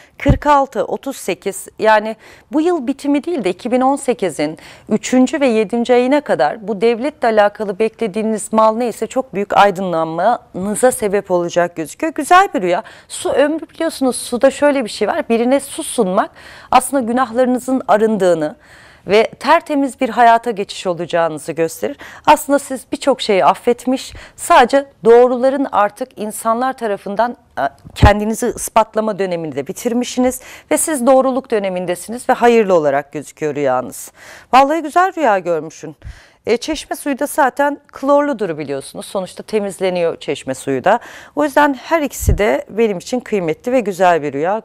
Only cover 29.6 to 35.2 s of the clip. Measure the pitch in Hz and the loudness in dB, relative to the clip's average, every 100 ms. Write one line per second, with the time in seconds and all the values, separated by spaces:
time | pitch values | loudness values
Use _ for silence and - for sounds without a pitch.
29.6 | 139 190 233 233 247 - 254 254 - - | -8 -6 -4 -4 -2 -2 -2 -2 -10 -16
30.6 | - 294 - 302 233 262 262 254 254 220 | -4 -2 -2 0 4 4 4 -2 -2 -2
31.6 | 196 180 180 175 - 240 - 254 240 233 | -2 -4 -4 -6 -8 -6 -2 2 4 4
32.6 | 196 180 147 139 147 151 135 - 151 139 | 4 4 2 0 -2 -10 -14 -6 -6 -2
33.6 | 139 127 123 - - - - - - 247 | 0 0 -4 -10 -18 -20 -20 -20 2 4
34.6 | 277 330 302 339 381 359 | 4 2 -2 0 0 2